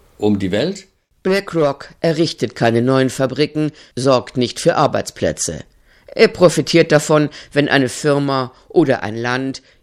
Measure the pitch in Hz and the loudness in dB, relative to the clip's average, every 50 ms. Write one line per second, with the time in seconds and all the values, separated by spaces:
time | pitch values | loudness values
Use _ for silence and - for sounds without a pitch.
0 | _ _ _ - - 107 104 95 98 92 92 104 131 175 196 - - _ _ _ | _ _ _ -4 0 0 0 0 0 -2 -2 -2 -2 -4 -6 -8 -14 _ _ _
1 | _ _ _ _ - 185 190 196 196 - - 165 151 139 139 - - - - _ | _ _ _ _ -2 -2 -2 -2 -2 -4 -2 0 0 0 0 -4 -10 -20 -10 _
2 | - 170 160 147 170 151 - - 135 113 - - - 117 113 117 120 127 135 131 | -2 0 0 2 0 -2 -2 -4 -6 -6 -4 0 0 2 2 2 2 2 2 2
3 | 131 131 - - 135 131 127 131 151 - - 151 151 151 - - - - - - | 2 0 0 -2 -2 -2 0 -2 -2 -2 -2 -4 -6 -6 -6 -10 -18 -14 -8 -2
4 | 127 139 131 123 - - - 127 123 117 - - - 160 - - 165 165 113 107 | 0 2 2 2 0 -2 -4 -2 -2 -2 -4 -2 0 0 2 2 2 0 0 -2
5 | 101 - - - - 87 78 - - - - - - _ _ _ _ _ _ _ | -6 -6 -8 -4 -4 -4 -2 -4 -6 -8 -8 -10 -12 _ _ _ _ _ _ _
6 | _ - - - 220 208 - - 180 170 - - 139 - - 165 160 165 156 147 | _ -8 -2 2 2 2 4 4 2 4 4 2 -2 2 2 2 4 4 2 2
7 | - - 156 151 151 143 - - - - - 143 147 - - 143 131 120 - - | 2 2 2 2 2 0 -4 -10 -16 -6 -2 0 0 2 2 0 0 0 -2 -4
8 | - 151 143 143 143 139 135 131 127 117 - _ _ - - - 160 135 127 - | -2 0 0 0 0 0 -2 -2 -2 -4 -8 _ _ -4 0 2 2 2 2 -2
9 | - 101 107 113 117 123 123 127 135 135 131 - - _ _ _ | -2 -6 -8 -6 -6 -4 -4 -4 -4 -6 -8 -10 -14 _ _ _